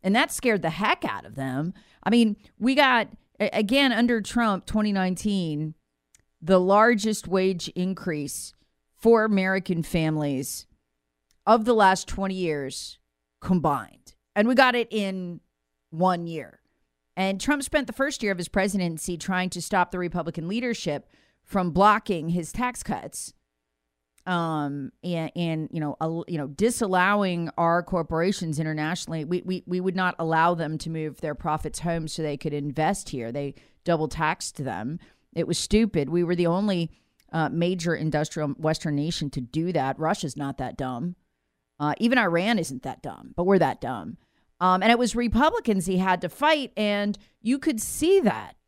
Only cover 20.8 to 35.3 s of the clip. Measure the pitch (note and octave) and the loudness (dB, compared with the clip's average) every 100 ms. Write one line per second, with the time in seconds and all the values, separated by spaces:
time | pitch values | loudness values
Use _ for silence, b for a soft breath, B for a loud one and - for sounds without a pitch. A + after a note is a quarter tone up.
20.8 | E3+ C#3+ _ b b b _ G3 F3+ D#3 | -4 -6 _ b b b _ -2 0 6
21.8 | G3+ G#3+ - F3 D#3+ F3 D#3+ - B3 B3 | 6 6 0 -4 -2 -2 -4 -4 -4 -4
22.8 | - B2 - - - _ _ _ _ _ | -8 -8 -8 -12 -14 _ _ _ _ _
23.8 | _ _ _ _ - F3 E3 D#3 D3 C#3+ | _ _ _ _ -2 -2 0 -2 -4 -6
24.8 | C3+ _ F3+ E3+ D#3+ F3 E3+ D#3+ D#3 E3 | -10 _ -6 -4 -4 -4 -2 -2 -4 -4
25.8 | D3+ - D#3+ E3 - E3 C#3+ C#3 A3 A#3+ | -6 -4 -4 -4 -6 -6 -6 0 0 0
26.8 | G#3+ F#3 F#3 G#3 F#3+ F3 E3 - E3 E3+ | 0 4 4 2 0 -2 -4 0 2 2
27.8 | E3+ F3+ D#3 D#3+ F3+ G3+ E3 D3 D#3 D#3 | 0 -4 -2 0 0 0 -4 -2 -2 -2
28.8 | D3+ F3 - D#3+ D#3 F3+ F3+ F#3 - F3+ | -4 -4 -6 -6 -4 -4 -4 -6 -4 -2
29.8 | F#3 F3+ F3+ - E3 D#3+ E3 F3 D#3 D#3 | -2 0 -2 -2 0 4 4 2 -2 -4
30.8 | E3 D#3+ D#3 - D#3 C#3+ E3 D#3 D3+ - | -6 -6 -6 -6 -6 -4 -4 -2 -4 -6
31.8 | E3+ E3+ D#3 - D3+ D3 D#3 D3 C#3+ C3+ | -2 -2 -4 -4 -4 -4 -4 -4 -4 0
32.8 | D#3 G3 - C3+ A2+ C3+ C#3+ - b b | 0 0 -6 -8 -6 -6 -8 -10 b b
33.8 | - E3 D#3 D#3 D#3 F3 - - C3 F#2 | 0 0 0 0 -2 -2 -8 -8 -6 -6
34.8 | A2+ D#3 b b b | -6 -8 b b b